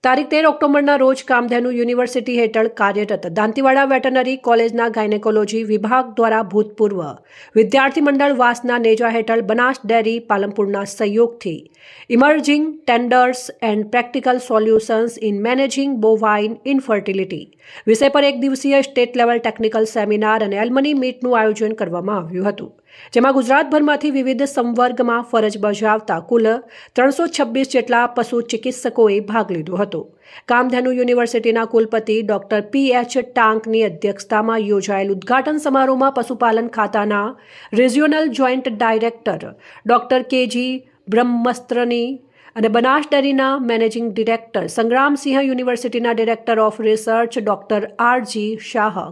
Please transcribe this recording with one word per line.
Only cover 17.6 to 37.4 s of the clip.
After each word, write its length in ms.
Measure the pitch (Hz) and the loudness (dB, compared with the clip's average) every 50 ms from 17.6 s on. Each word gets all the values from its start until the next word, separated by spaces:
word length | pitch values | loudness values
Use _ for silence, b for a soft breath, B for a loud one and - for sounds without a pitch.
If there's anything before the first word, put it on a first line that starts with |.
| B B B B B 214 | B B B B B 0
વિષય 240 | 226 220 277 277 277 | 2 4 4 2 4
પર 100 | 285 277 277 | 4 2 2
એક 100 | 277 240 | 0 0
દિવસીય 400 | 254 277 269 262 - 277 277 277 269 | -2 -2 -2 -2 0 2 2 2 2
સ્ટેટ 340 | 269 - 254 240 240 - 247 | 0 0 0 0 0 2 0
લેવલ 180 | 240 233 240 233 233 | 2 2 2 0 -2
ટેકનિકલ 420 | 226 220 - 226 220 220 220 220 220 - | -4 -4 -2 -4 -2 0 0 -2 0 0
સેમિનાર 460 | 233 208 208 208 208 214 214 220 220 220 | -2 0 0 0 0 2 2 2 2 0
અને 100 | 202 196 202 220 | -2 -2 -2 -2
એલ્મની 320 | 240 254 269 277 302 302 269 254 | 0 0 0 2 2 0 0 -2
મીટનું 340 | 254 247 247 247 247 247 226 | -2 -4 -4 -2 0 2 2
આયોજન 380 | 220 220 214 214 220 214 220 214 | 2 2 0 0 -2 -4 -2 -4
કરવામાં 380 | 208 170 170 175 180 196 214 196 | -6 -4 -4 -6 -4 -4 -4 -4
આવ્યું 300 | 170 160 185 180 190 208 | -6 -6 -6 -4 -4 -4
હતું, 220 | 196 - - - _ _ B B B B B B - | -4 -6 -12 -16 _ _ B B B B B B 0
જેમાં 200 | 233 247 269 269 | 2 2 4 2
ગુજરાતભરમાંથી 760 | 269 247 233 262 294 320 285 302 302 294 294 294 285 294 302 269 | 2 2 4 2 2 2 2 2 2 2 2 0 0 0 -2 -2
વિવિધ 280 | 269 254 262 262 226 277 277 | 0 -2 -2 0 -2 -2 -2
સંવર્ગમાં 760 | - 262 240 240 233 240 247 247 247 247 247 240 233 233 233 - | -2 -2 -2 -2 0 0 0 0 0 0 0 0 0 -2 -2 -2
ફરજ 260 | - 226 214 214 208 214 202 | -2 0 0 0 -2 -2 -2
બજાવતા 540 | 208 202 202 220 214 214 220 220 - 185 165 165 - | -2 -2 0 0 0 0 0 0 -4 -6 -6 -2 0
કુલ 180 | 240 233 220 220 226 262 - B B B B B B | 2 2 4 2 0 0 -4 B B B B B B
ત્રણસો 340 | - 254 277 285 330 339 330 - | 2 2 2 2 0 -2 -2 0
છવ્વીસ 360 | - 285 226 226 269 269 262 - | -2 -2 -2 0 -2 -2 0 0
જેટલા 280 | 254 240 240 240 233 240 240 240 | -2 0 2 2 2 2 0 0
પશુ 240 | 247 233 233 247 240 233 233 - | -4 -4 -2 -2 -4 -2 -2 -6
ચિકિત્સકોએ 680 | 220 - 254 254 - - 247 226 - 226 214 196 208 202 196 | -4 -4 -6 -8 -4 -6 -4 2 2 4 4 4 0 -2 -2
ભાગ 240 | 214 226 208 - 185 | -2 -2 -2 -2 -4
લીધો 240 | 165 156 175 185 180 | -6 -6 -6 -4 -4
હતો. 200 | 208 202 170 160 - - B B B B B B B - | -4 -4 -4 -10 -10 -12 B B B B B B B 0
કામધેનુ 420 | 240 240 254 254 247 247 254 254 254 247 | 2 2 2 2 0 0 0 0 0 0
યુનિવર્સિટીના 680 | 247 247 247 240 240 233 247 233 220 233 220 233 226 220 240 | 0 2 2 2 0 0 -2 -2 0 2 0 0 0 2 2
કુલપતિ 420 | 226 226 220 226 220 220 220 214 220 220 | 2 2 2 0 -4 -2 0 -2 -2 0
ડોક્ટર 340 | 202 208 196 - - 214 208 208 208 - | -2 -2 -4 -2 -2 -2 -2 -2 -2 -2
પી 160 | 277 277 262 247 247 | 0 2 2 2 2
એચ 160 | 240 240 - 262 | 0 0 -4 -4
ટાંકની 640 | 247 247 - 247 226 220 220 220 220 226 220 226 220 202 | -4 -2 0 2 4 4 2 0 -2 -2 0 0 0 0
અધ્યક્ષતામાં 760 | 160 - - 202 196 196 - - 233 214 220 226 226 226 214 202 208 | -2 -4 -4 -4 -4 -4 -6 -2 -2 0 0 0 -2 -2 0 0 0
યોજાયેલ 420 | 196 190 202 202 196 196 196 196 | -2 0 -2 -2 -2 -2 -2 -4
ઉદ્ઘાટન 480 | 190 - - 240 269 262 302 302 302 302 | -6 -2 0 0 0 0 -2 -4 -4 -2
સમારોહમાં 480 | 294 262 269 262 262 269 254 269 277 277 269 | 0 2 2 2 2 2 2 0 0 0 -2
પશુપાલન 500 | - - 254 208 240 233 220 226 233 233 - | -4 -4 -2 0 0 2 2 0 -2 -2 0
ખાતાના 480 | 226 208 202 208 214 208 214 208 202 202 226 269 B | 0 0 0 0 -2 0 0 0 -2 -2 -4 -8 B